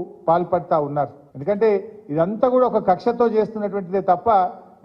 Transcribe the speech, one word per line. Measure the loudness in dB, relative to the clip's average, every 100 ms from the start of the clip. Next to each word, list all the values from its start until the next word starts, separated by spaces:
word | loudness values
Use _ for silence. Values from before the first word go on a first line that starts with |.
| -2 -6 0
పాల్పడతా | 0 0 -2 0 -2 0
ఉన్నారు. | -4 -4 -8 -20 -8
ఎందుకంటే | -4 0 2 0 -2 -14 -6
ఇదంతా | -2 0 0 2
కూడా | 4 2
ఒక | 2 2
కక్షతో | 2 0 0 2 2
చేస్తున్నటువంటిదే | 0 -4 -6 -6 -4 -2 0
తప్ప | 0 2 2 2 -4 -18 -12